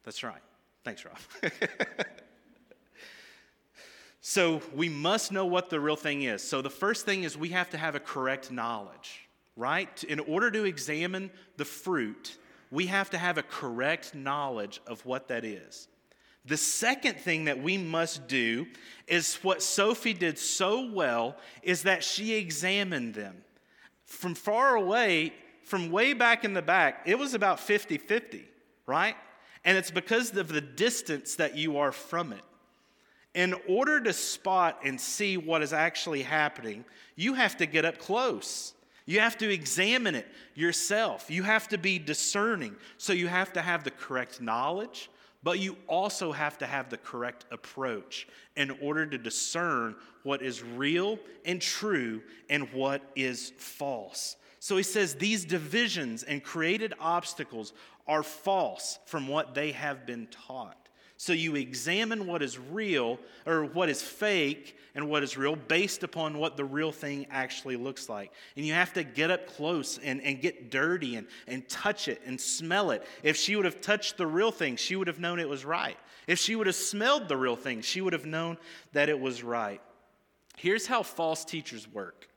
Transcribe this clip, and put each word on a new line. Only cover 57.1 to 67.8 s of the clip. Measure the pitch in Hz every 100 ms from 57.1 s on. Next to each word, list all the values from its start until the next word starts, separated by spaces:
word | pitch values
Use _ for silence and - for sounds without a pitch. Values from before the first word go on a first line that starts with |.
| 175 165 - 143 117 107 - - - -
are | 156
false | 151 - 196 190 143 - - - -
from | 160 135
what | 147 127 127
they | 151
have | 127 147 135 123
been | 120 113
taught. | - - 131 104 - _ _ - _
So | -
you | 165 165 147
examine | 127 127 131 190 226 226 185
what | 170
is | 139 123
real, | 127 190 214 151 117 127 - - -
or | 160
what | 147 175 175
is | 139
fake | - - 214 196 143 147 - - - 143
and | 147
what | 151
is | 139 131
real, | 139 156
based | 120 165 196 -
upon | 180 165 156 151
what | 160 143
the | 139
real | 143 156
thing | 147 147 143 139
actually | 135 127 - 135
looks | 123